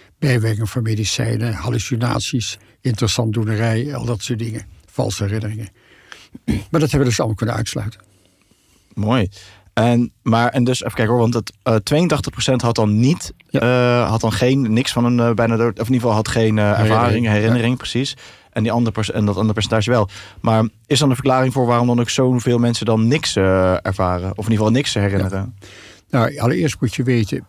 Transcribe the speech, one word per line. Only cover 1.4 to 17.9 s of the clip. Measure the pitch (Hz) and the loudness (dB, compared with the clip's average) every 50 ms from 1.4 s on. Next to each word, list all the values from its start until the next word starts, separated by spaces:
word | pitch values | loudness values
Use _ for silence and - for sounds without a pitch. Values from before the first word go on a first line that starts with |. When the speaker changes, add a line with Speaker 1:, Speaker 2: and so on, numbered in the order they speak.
| 117 117 | -2 -4
Speaker 1:
hallucinaties, | 107 90 - 120 117 113 - - 123 110 123 117 - - - - - 120 104 - - - - _ _ _ | -4 -4 -4 -4 -4 -4 -4 -4 -4 -2 -2 -2 -2 -4 -4 -4 -4 -4 -4 -6 -10 -14 -18 _ _ _
interessantdoenerij, | - 131 113 - 120 101 - - 113 110 104 113 107 110 110 104 117 113 110 113 131 147 139 | -4 -4 -2 0 -2 -2 0 0 -2 -2 0 -2 -2 -2 0 0 0 0 0 0 -2 -4 -6
al | 120 117 | -6 -6
dat | 117 120 95 | -6 -6 -6
soort | - - 123 104 | -4 -6 -6 -4
dingen, | 117 113 110 110 - - - - _ | -4 -8 -8 -10 -12 -14 -20 -20 _
valse | _ - - 113 107 - - 104 | _ -6 -4 -4 -4 -2 -4 -4
herinneringen. | 98 107 110 110 107 107 107 110 - _ _ _ _ - - _ - - - - _ - - - | -2 -2 -4 -4 -6 -8 -8 -10 -12 _ _ _ _ -20 -20 _ -20 -20 -20 -20 _ -20 -10 -4
<clears throat> | - - - - - | -2 -2 -2 -2 -2
Maar | - 156 | 0 0
dat | 156 131 | 0 2
hebben | - 135 | 0 0
we | 139 | 0
dus | 123 107 - | 0 0 0
allemaal | 131 110 107 | -2 -2 -2
kunnen | - 120 - - | -4 -4 -4 -4
uitsluiten. | - 117 - - 120 101 107 - _ - _ _ _ _ _ _ _ _ _ _ _ _ _ _ _ _ _ - | -4 -6 -6 -6 -8 -8 -8 -10 _ -20 _ _ _ _ _ _ _ _ _ _ _ _ _ _ _ _ _ -6
Speaker 2:
Mooi. | 107 104 110 127 127 95 95 - - - - - - _ - | -4 -2 0 2 2 0 -2 -4 -12 -20 -20 -20 -20 _ -6
En, | - 110 113 120 120 120 120 - _ _ | 0 2 2 4 4 2 2 0 _ _
maar, | - 120 113 117 120 120 | -2 2 2 4 2 2
en | - 139 120 | 2 2 0
dus, | 127 127 - | 0 0 -2
even | - 120 - | -4 -6 -2
kijken | - 117 107 | 0 0 2
hoor, | 120 123 | 2 2
want | 113 117 120 | 2 2 0
het, | 113 101 - - _ | -2 -4 -6 -14 _
eh, | - 127 113 | -2 0 0
tweeëntachtig | 110 - - 147 156 180 165 156 139 - - | 2 2 2 2 2 2 2 0 0 -2 -6
procent | - - - - 127 120 | -6 -4 0 0 0 2
had | - 117 110 | 2 0 0
dan | 117 107 104 104 107 | 2 2 2 2 2
niet, | 123 139 180 - - - - _ _ - | 2 2 0 0 -4 -16 -16 _ _ -4
Speaker 1:
Ja. | - 131 | -2 0
Speaker 2:
eh, | 113 123 127 123 123 123 120 120 117 - | 2 2 2 4 4 4 4 2 2 2
had | 110 113 | 0 0
dan | - - | 0 0
geen, | - - 123 127 135 139 131 107 | 0 2 2 2 2 2 0 2
niks | 110 123 135 - | 0 0 0 0
van | - 120 120 | 0 0 2
een, | 120 123 120 | 2 2 2
eh, | 117 117 113 | 2 2 2
bijna | 107 117 113 113 | 2 2 2 2
dood, | 110 117 117 - - | 2 0 0 0 -4
of | 113 | -2
in | 117 | 0
ieder | 131 120 | 0 0
geval | 117 117 107 | 2 2 0
had | 107 110 - | 0 0 0
geen, | - 117 113 110 107 107 | 0 0 2 2 2 2
eh, | 104 | 2
Speaker 1:
Herinnering. | 104 104 101 107 110 110 | 2 2 2 2 2 2
Speaker 2:
ervaring, | 113 120 120 117 120 117 | 2 2 2 2 2 2
herinnering, | 107 104 104 107 113 120 120 113 120 | 2 2 2 2 2 2 2 2 0
Speaker 1:
Ja. | 127 | -2
Speaker 2:
precies. | 127 - - | -2 -6 -4